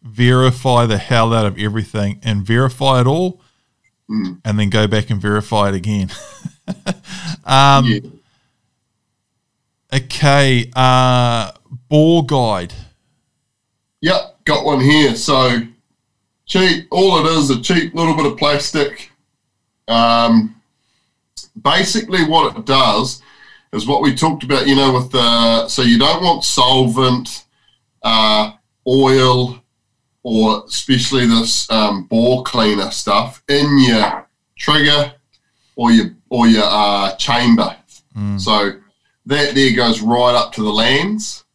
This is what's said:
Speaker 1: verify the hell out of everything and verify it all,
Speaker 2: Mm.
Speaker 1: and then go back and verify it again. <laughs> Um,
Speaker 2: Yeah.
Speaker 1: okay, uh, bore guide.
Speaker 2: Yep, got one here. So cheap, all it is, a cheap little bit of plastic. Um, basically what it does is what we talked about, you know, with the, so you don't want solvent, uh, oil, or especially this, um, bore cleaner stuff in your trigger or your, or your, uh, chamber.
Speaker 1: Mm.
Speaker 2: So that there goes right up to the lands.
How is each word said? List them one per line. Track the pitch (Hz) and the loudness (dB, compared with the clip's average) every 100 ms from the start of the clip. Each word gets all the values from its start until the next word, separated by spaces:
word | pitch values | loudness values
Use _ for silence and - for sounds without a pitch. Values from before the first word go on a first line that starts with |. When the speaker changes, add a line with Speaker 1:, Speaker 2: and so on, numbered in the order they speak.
Speaker 1:
verify | 123 110 123 127 131 123 135 120 117 | -14 0 4 4 2 0 0 2 2
the | 104 | 0
hell | - 120 113 | 0 0 2
out | 117 104 | 2 0
of | 87 | -2
everything | 104 107 101 107 101 101 | -6 -4 -6 -4 -4 -4
and | 117 104 98 | -6 -6 0
verify | 117 131 123 135 127 | 0 0 0 0 2
it | 123 | 2
all, | 156 180 180 _ _ _ _ _ _ _ | 0 -2 -6 _ _ _ _ _ _ _
Speaker 2:
Mm. | 110 92 90 113 | -6 -6 -8 -4
Speaker 1:
and | 107 | -2
then | 101 | 0
go | 110 107 | 0 0
back | 107 101 | -2 -2
and | 104 | -4
verify | 104 104 104 110 101 | -2 -4 -2 -2 0
it | 98 | -2
again. | 98 104 95 - | -4 -4 -6 -10
<laughs> | - - - _ - 190 - - - 185 175 - - | -20 -18 -18 _ -14 -12 -10 -12 -12 -14 -12 -12 -2
Um, | 135 139 139 131 | 2 4 4 2
Speaker 2:
Yeah. | 101 - - _ _ _ _ _ _ _ _ _ _ _ _ _ _ _ _ _ | -2 -6 -20 _ _ _ _ _ _ _ _ _ _ _ _ _ _ _ _ _
Speaker 1:
okay, | 135 - - 147 139 135 123 120 127 | -6 -6 -2 2 4 4 2 -2 0
uh, | 127 127 127 123 123 117 104 - _ 123 _ | 2 4 4 2 0 -2 -6 -12 _ -20 _
bore | 151 156 170 139 | 2 4 2 0
guide. | 143 117 98 87 - - _ _ _ _ _ _ _ _ _ _ _ | -2 -2 -4 -6 -14 -20 _ _ _ _ _ _ _ _ _ _ _
Speaker 2:
Yep, | 160 185 - _ - | -2 -2 -4 _ -2
got | 151 151 | -2 0
one | 139 | 2
here. | 135 151 143 117 | 4 4 4 0
So | - 135 127 120 113 _ _ _ _ _ _ _ - | 0 2 2 0 -6 _ _ _ _ _ _ _ -4
cheap, | 185 185 165 - | 0 0 0 -4
all | 180 190 170 156 | 0 2 2 0
it | 160 | 0
is, | 139 | 0
a | 123 | -2
cheap | - 175 160 | 0 -2 -2
little | 160 165 156 | -2 -2 0
bit | 147 | -2
of | 139 | -2
plastic. | 147 143 - 156 143 - - _ _ _ _ _ _ _ - | -2 -2 -4 -4 -4 -6 -20 _ _ _ _ _ _ _ -4
Um, | 117 117 117 117 113 110 - _ _ _ _ _ _ _ - - - | 0 2 2 2 2 0 -10 _ _ _ _ _ _ _ -20 -20 -6
basically | 139 170 190 220 - 185 156 | -2 0 -2 -4 -4 -2 0
what | 165 151 113 | 0 0 -6
it | 110 | -2
does | 135 120 104 131 - _ _ - - _ | 0 2 0 -4 -10 _ _ -20 -20 _
is | 107 107 | -8 -2
what | 151 | 0
we | 151 - | 0 0
talked | 160 143 | -2 -2
about, | 127 135 135 | -2 -2 2
you | 135 | 2
know, | 135 | 2
with | 127 127 | 0 -2
the, | 127 117 117 117 113 113 | -2 0 2 2 0 -2
so | - | -2
you | 120 117 | 2 4
don't | 135 123 | 2 0
want | 185 - | 0 -2
solvent, | - - 127 131 127 123 127 123 127 - _ _ _ _ _ _ | -2 0 2 2 0 0 0 -2 -6 -16 _ _ _ _ _ _
uh, | 117 117 220 214 214 - _ _ - | -2 0 2 0 -2 -8 _ _ -2
oil, | 131 131 131 131 127 123 - _ _ _ _ _ _ | 2 4 4 4 2 -2 -8 _ _ _ _ _ _
or | 123 110 110 104 - | -4 0 0 -2 -6
especially | - - 127 - 131 120 | -12 -2 -2 0 0 2
this, | 117 113 - - | 2 0 -4 -2
um, | 113 104 101 87 | -2 -2 -4 -4
bore | 113 123 127 | 0 0 0
cleaner | - 123 107 101 95 | -4 -2 0 0 -4
stuff | - - 101 120 - - | -8 -2 -2 -2 -12 -4
in | 143 143 143 | 0 2 4
your | 127 113 101 - - _ _ - | 4 2 0 -4 -14 _ _ -10
trigger | - 151 147 147 143 - _ _ _ _ _ - | -2 0 2 0 -2 -8 _ _ _ _ _ -4
or | 117 | 4
your, | 113 92 - _ | 4 2 -10 _
or | 120 117 | 0 2
your, | 110 101 | 4 2
uh, | 104 104 101 98 - | 0 0 0 -4 -6
chamber. | - 117 120 117 101 - _ - _ 104 | -4 -2 2 2 0 -6 _ -20 _ -10
Speaker 1:
Mm. | 101 101 | -6 -6
Speaker 2:
So | 95 107 101 98 _ _ _ _ - | -2 0 -2 -6 _ _ _ _ -4
that | 147 143 131 | -2 0 2
there | 135 117 | 2 2
goes | 120 110 | 0 -2
right | 110 120 123 120 | -2 2 2 2
up | 120 | -2
to | - | -6
the | 107 | -4
lands. | 107 117 135 185 214 214 - _ | -2 0 0 -2 -6 -8 -14 _